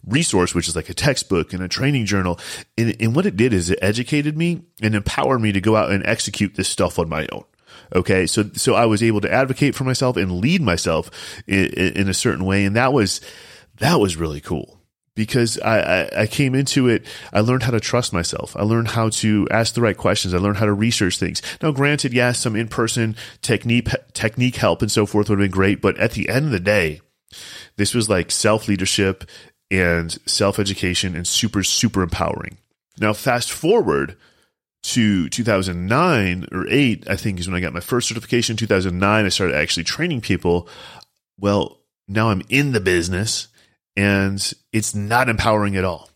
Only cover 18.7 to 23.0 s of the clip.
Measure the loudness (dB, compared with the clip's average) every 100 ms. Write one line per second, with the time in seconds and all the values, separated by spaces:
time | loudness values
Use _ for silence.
18.7 | 2 0 0 0 0 2 2 2 0 0
19.7 | 0 0 2 0 0 0 0 0 0 0
20.7 | 2 0 2 0 0 -4 -4 -10 -4 -2
21.7 | 0 0 0 0 2 2 2 -2 -2 -4
22.7 | -2 -2 0